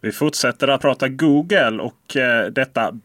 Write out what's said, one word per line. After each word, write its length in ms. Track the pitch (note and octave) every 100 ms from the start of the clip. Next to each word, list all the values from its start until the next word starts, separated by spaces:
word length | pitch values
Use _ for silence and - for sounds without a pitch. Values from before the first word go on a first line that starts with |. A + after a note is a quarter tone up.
Vi 100 | A2
fortsätter 560 | - D3+ - B2 B2 C#3
att 140 | C3+
prata 260 | D3 G#2 C3
Google 720 | C3 D#3+ C#3+ E3+ G3 B2+ A2
och, 360 | A2 - _ C#3
eh, 280 | B2+ A#2 G2
detta 460 | C3+ C3 - A2 A#2